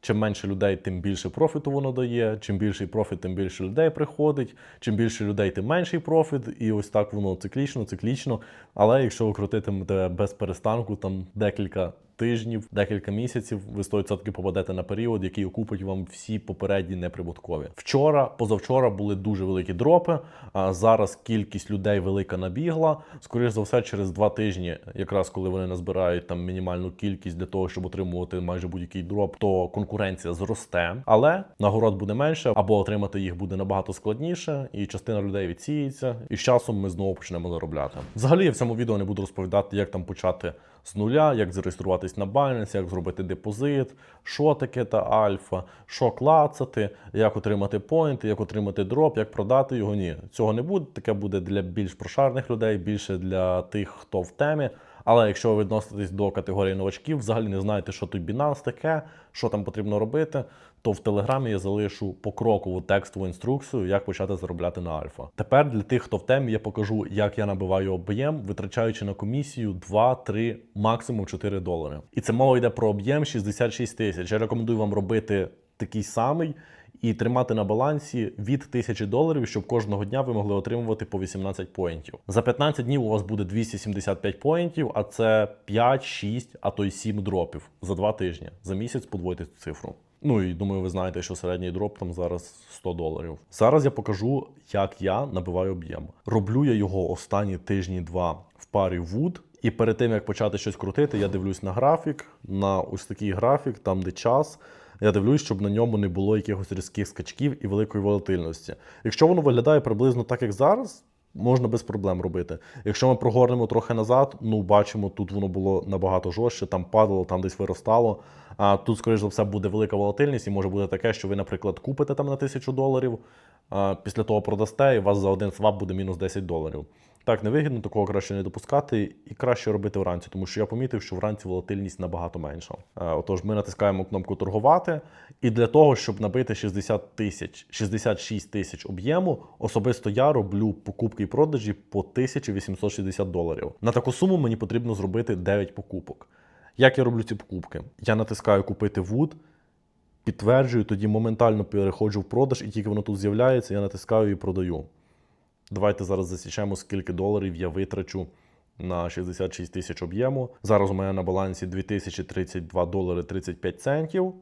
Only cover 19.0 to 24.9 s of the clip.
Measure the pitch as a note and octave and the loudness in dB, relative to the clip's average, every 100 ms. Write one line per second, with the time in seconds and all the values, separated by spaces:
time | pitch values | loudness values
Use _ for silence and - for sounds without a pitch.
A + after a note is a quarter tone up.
19 | G2+ G2 G2 G2+ F#2+ F#2+ F#2 F2 B2+ F3 | -2 -2 -2 -2 0 -2 -2 0 6 6
20 | E3+ D#3+ - - - G2 F#2+ F#2 A2 A2+ | 6 -2 -2 -20 -8 -2 0 4 6 6
21 | G2+ - - A2 G2+ G2 - G#2 F#2+ G#2 | 4 -2 -2 -2 -2 -6 -4 -2 2 2
22 | F#2 G2 F#2+ F2+ F#2 F#2 E3+ D#3+ D#3+ D3+ | 2 0 -2 -4 -4 -2 -2 2 2 2
23 | - - - A#2 A#2+ A2 G#2 B2 - G2+ | -6 -20 -6 0 0 2 2 0 0 -4
24 | F#2+ F2 G#2 - G#2+ F2+ F2+ D#2+ - | -4 2 0 2 -2 -2 -6 -8 -10